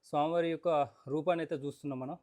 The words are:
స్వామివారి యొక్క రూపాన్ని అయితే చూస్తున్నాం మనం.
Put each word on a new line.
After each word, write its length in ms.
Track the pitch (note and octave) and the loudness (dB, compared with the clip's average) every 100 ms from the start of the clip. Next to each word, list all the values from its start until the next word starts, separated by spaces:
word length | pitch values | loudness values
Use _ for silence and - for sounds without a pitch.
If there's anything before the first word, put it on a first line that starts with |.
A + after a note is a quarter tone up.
| - | 0
స్వామివారి 420 | D3+ D3+ E3+ E3+ | 0 2 2 0
యొక్క 180 | D#3+ F3 D3+ C3+ _ - | 0 2 2 2 _ -4
రూపాన్ని 360 | D3+ D#3 E3+ | -2 0 0
అయితే 140 | D#3 D3+ | -2 -4
చూస్తున్నాం 420 | C#3 - C#3+ C3 | -6 -8 -8 -6
మనం. 160 | C3 E3+ | -8 -10